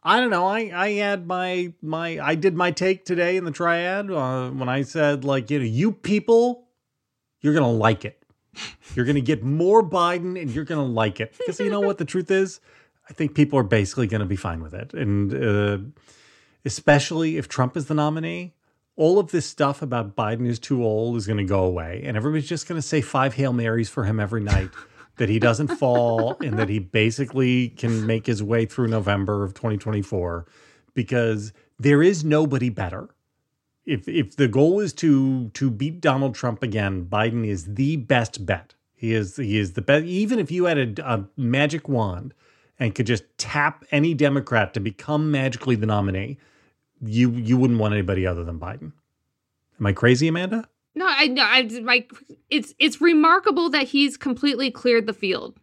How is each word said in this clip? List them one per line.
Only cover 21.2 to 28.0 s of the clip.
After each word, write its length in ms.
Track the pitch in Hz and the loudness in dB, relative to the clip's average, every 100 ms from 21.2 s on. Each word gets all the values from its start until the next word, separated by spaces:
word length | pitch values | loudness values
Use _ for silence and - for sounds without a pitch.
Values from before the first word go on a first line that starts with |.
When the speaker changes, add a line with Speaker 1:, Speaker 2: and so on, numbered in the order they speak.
| 98 | -2
Speaker 1:
gonna 180 | 107 | -2
go 200 | 95 98 | 0 2
away. 380 | 92 90 82 92 | 2 0 -6 -8
And 120 | 139 110 | -6 -4
everybody's 320 | 131 156 143 | -2 -2 -4
just 200 | 170 - | -8 -6
gonna 140 | 170 | -8
say 180 | 143 156 | -2 -2
five 340 | 120 135 135 | 0 0 0
Hail 180 | 120 135 | 0 -2
Marys 360 | 123 117 113 110 | 0 0 0 -2
for 160 | - | -2
him 160 | 104 107 | -2 0
every 200 | 101 113 | -2 -2
night, 280 | 101 95 95 - - | 0 0 0 -8 -20
<laughs> 220 | _ - - | _ -20 -4
that 120 | 110 | 0
he 100 | 110 | 4
doesn't 300 | 120 113 147 | 4 2 0
fall 680 | 339 135 123 120 113 113 - | 0 2 2 2 0 -2 -2
and 180 | 147 107 | -4 -2
that 100 | 107 | -2
he 100 | 107 | -2
basically 920 | 90 113 110 110 135 131 127 127 120 | -2 2 2 0 -4 0 2 2 0
can 360 | - 117 113 | -2 -2 -2